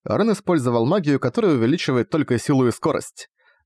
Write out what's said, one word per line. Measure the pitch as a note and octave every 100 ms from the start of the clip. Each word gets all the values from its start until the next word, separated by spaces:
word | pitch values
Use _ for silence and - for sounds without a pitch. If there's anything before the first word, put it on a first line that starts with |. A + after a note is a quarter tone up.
| -
Рен | B2+ A3+
использовал | G3 - E3+ B2 A#2+ A#2
магию, | G3+ D3 C#3
которая | B2 A#3 G#3+
увеличивает | C3+ A2+ E3 - B2+ A2
только | D#3+ C3 A#2+
силу | - C#3 B2
и |
скорость. | - E3 - - - - _ _ _